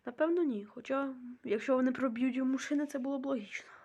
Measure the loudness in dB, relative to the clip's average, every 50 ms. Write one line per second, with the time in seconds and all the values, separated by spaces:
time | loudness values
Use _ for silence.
0 | _ -8 -2 0 2 2 4 4 2 2 0 -2 -6 -8 -12 -12 -4 -2 0 0
1 | 0 -2 -4 -8 -12 -14 -14 -8 -2 0 0 0 2 2 4 4 4 4 2 2
2 | 0 0 2 2 0 2 2 2 2 2 0 0 0 0 0 0 0 0 -2 -4
3 | -2 -2 -2 -2 -2 -2 -2 -2 -2 -6 -10 -10 -12 -14 -20 -20